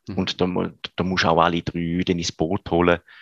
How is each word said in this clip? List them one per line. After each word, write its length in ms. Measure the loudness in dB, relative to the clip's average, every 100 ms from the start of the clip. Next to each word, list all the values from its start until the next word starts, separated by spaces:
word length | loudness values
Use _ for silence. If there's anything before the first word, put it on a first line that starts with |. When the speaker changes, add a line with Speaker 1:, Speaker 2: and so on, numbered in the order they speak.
| -8
Speaker 1:
Mhm. 120 | -4
Speaker 2:
und 220 | -4 -2
da 60 | -2
mu-, 240 | 0 -4 -6 -12 -4
da 80 |
musst 200 | -2 0
du 40 | 2
auch 120 | 4
alle 220 | 4 2
drei 400 | -4 -4 -2 -2
dann 140 | 0 0
ins 140 | -2
Boot 380 | -4 -2 -2 0
holen, 280 | 2 4 2 -2 -20